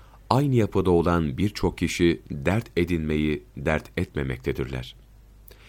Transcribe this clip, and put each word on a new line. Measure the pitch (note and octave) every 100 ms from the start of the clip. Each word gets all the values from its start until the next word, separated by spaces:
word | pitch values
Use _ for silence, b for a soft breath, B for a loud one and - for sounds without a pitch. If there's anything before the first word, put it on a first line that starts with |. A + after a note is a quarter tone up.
| b b b
aynı | B2 C#3+ B2
yapıda | G#2 G2 F#2
olan | F2 E2 E2+ D#2+ C2
birçok | G2+ - F#2+ -
kişi | E2 - E2+ D#2+ -
dert | D2 C#2 G#2 - -
edinmeyi | E2+ E2+ D2+ D2+ D2+ D2 - -
dert | C#2+ D#2 - -
etmemektedirler. | F2+ - C2+ B1+ - C2+ B1+ C2 B1+ - - - - - - B